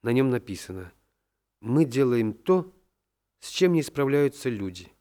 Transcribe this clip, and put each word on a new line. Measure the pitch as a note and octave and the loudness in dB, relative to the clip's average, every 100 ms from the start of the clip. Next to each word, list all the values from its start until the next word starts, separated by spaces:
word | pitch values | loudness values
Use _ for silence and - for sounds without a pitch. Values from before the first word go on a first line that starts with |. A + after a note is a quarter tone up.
На | A2+ | 0
нем | B2+ C3+ | 2 2
написано: | B2 - F#2+ - F#2 F#2 _ _ _ _ _ _ _ | 0 -4 -12 -12 -14 -16 _ _ _ _ _ _ _
"Мы | A2 C3+ | -2 0
делаем | D3 B2 C3 A#2+ A2 | 2 2 2 2 0
то, | A2 - F#3 F3+ _ _ _ _ _ _ _ | -4 0 0 0 _ _ _ _ _ _ _
с | - | -14
чем | - F3+ | 0 2
не | E3 | 2
справляются | C3+ - C#3 C#3+ C#3+ - C3 | 0 -2 0 2 2 -2 -6
люди. | A2 G2 F2+ F2+ _ | -4 -6 -8 -20 _